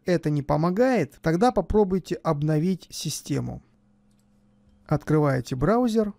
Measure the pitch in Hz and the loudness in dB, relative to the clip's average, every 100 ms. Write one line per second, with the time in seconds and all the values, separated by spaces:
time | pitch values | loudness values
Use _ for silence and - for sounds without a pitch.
0 | - 170 156 147 139 147 165 185 262 247 | -2 0 0 -2 0 0 0 0 2 2
1 | 139 - 160 165 247 247 170 208 202 190 | -2 -4 -2 2 2 2 0 2 2 0
2 | - - - 151 151 156 175 185 - - | -4 -6 -4 -2 0 0 0 -2 -6 -10
3 | 156 - - 139 123 117 - _ _ _ | -8 -8 -6 -4 -4 -10 -16 _ _ _
4 | _ _ _ _ _ _ _ _ - 147 | _ _ _ _ _ _ _ _ -4 -4
5 | - 151 147 131 117 135 147 233 247 220 | 0 2 2 0 -2 -2 0 2 2 0
6 | 208 | -2